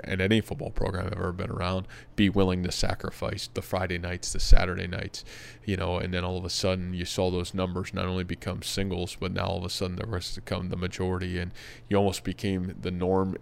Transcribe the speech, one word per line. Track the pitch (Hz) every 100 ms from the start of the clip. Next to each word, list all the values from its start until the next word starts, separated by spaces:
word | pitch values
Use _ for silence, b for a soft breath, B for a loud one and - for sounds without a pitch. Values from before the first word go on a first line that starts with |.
in | - 95
any | 95 110
football | - - -
program | - 104 92 92
I've |
ever | 95 92
been | 90 92
around | - 90 92 95 B B -
be | 98
willing | 98 92 92 90
to |
sacrifice | - - - - - - 95 -
the | -
Friday | - 92 92 90
nights, | 90 90 -
the | 95
Saturday | - 107 90 90 90
nights, | 95 98 - B B B B -
you | 90
know, | 87 87
and | 90
then | 90
all | 90 92
of | 90
a |
sudden | - 95 92 90
you | 90 87
saw | - 92
those | 90 87 92
numbers | 92 90 90
not | 95 92
only | 92
become | 90 90 - 87
singles, | - - 98 90 90 -
but | 92
now | 92 92
all | 92
of | 90
a |
sudden | - 92 90
there | 107
was | 90 - -
to |
come | - 92 90
the | 90
majority, | 90 - 92 90 92 90
and | 87 B B B -
you | 101
almost | 101 -
became | - 90 104 95 90 -
the | 87
norm | 90 90 95 95 -